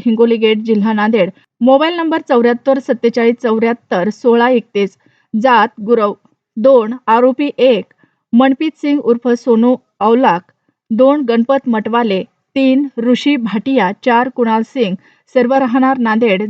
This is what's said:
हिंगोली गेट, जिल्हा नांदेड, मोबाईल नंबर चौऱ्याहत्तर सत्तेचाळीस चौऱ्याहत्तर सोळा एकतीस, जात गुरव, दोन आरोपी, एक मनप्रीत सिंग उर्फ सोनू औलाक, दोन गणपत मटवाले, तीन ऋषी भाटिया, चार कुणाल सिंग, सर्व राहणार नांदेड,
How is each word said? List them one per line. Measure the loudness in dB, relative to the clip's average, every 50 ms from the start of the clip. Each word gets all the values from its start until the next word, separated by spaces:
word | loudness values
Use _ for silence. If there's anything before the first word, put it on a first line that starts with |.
| 0
हिंगोली | -2 2 2 2 2 2 0
गेट, | 0 0 0 0
जिल्हा | -2 -2 -2 0 0 -2 -2
नांदेड, | -2 0 0 0 0 0 -2 -4 _ _ _ _ _
मोबाईल | 2 2 2 2 2 0 -2
नंबर | -4 -4 -2 -4 -4
चौऱ्याहत्तर | -2 -2 0 2 2 2 0 0 -2 -2 -2 -2
सत्तेचाळीस | -2 -4 -4 -2 -2 -2 -2 0 0 0 0 -2
चौऱ्याहत्तर | -2 -4 -2 0 -2 -2 -4 -4 _ _ -4 -2 -2 -4
सोळा | -6 -2 0 0 2 2 2 2
एकतीस, | 0 0 -2 -4 _ -4 -4 -4 -6 _ _ _ _ _ _ _ -6 -2
जात | 0 2 2 2 2 0 -4 -8
गुरव, | -4 -2 0 0 0 -2 -4 -6 _ _ _ _ _ _ _ 0
दोन | 2 4 4 4 2 0 -6 -6 -2 0
आरोपी, | 2 2 2 2 0 0 -4 -6 -2 0
एक | 2 2 2 0 -2 -8 _ _ _ _ _ _ _ _ 2
मनप्रीत | 2 2 2 2 0 -2 -6 -6
सिंग | _ -4 -2 -2 -2
उर्फ | 0 -2 -2 -2 0 -2
सोनू | -2 -2 0 0 0 2 2 0 0 -2 -6 _ _ _
औलाक, | 0 0 2 2 2 0 0 -2 -4 _ _ _ _ _ _ _ _ _
दोन | 0 2 2 2 2 0
गणपत | -2 -2 -2 -2 0 0 -2 -2 -2 -2
मटवाले, | -4 -4 -4 -4 -2 -2 -2 -2 -2 -4 -6 -8 _ _ _ _ _
तीन | 0 0 2 2 0 -2 -2 -6 -4
ऋषी | -2 0 0 0 0 -2 -2
भाटिया, | -2 -2 -4 -4 -4 -4 -2 -2 0 0 -2 -4 -4 -2
चार | 0 0 0 0 -2
कुणाल | -2 -4 -2 -2 0 -2
सिंग, | -4 -4 _ -4 -4 -4 -4 -8 _ _ _ _ _ _ _
सर्व | 0 0 2 0
राहणार | 0 0 0 0 0 0 0 0 0
नांदेड, | -2 -2 0 0 0 0 0 -2 -2 -4